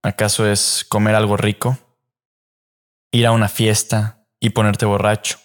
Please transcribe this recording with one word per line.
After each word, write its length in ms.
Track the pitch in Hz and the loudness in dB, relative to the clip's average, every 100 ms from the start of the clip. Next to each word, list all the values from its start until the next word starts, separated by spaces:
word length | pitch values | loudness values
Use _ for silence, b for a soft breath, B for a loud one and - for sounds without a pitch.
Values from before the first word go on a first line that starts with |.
¿Acaso 440 | - - 107 - 107 | -6 -2 -2 0 0
es 360 | 101 - - | 0 -2 -4
comer 300 | - 107 107 | -4 0 2
algo 240 | 107 104 101 | 2 2 0
rico? 400 | 104 104 123 127 _ _ _ _ _ _ _ _ _ _ _ _ _ | -2 -2 -4 -4 _ _ _ _ _ _ _ _ _ _ _ _ _
¿Ir 160 | 117 117 | 2 4
a 40 | |
una 180 | 113 104 | 2 0
fiesta 760 | - 110 104 - 110 107 - _ _ | 0 0 0 -2 -2 -4 -8 _ _
y 100 | 113 | -2
ponerte 380 | 113 107 101 107 | 0 0 2 0
borracho? 500 | 101 104 107 - - | 2 0 0 -4 -10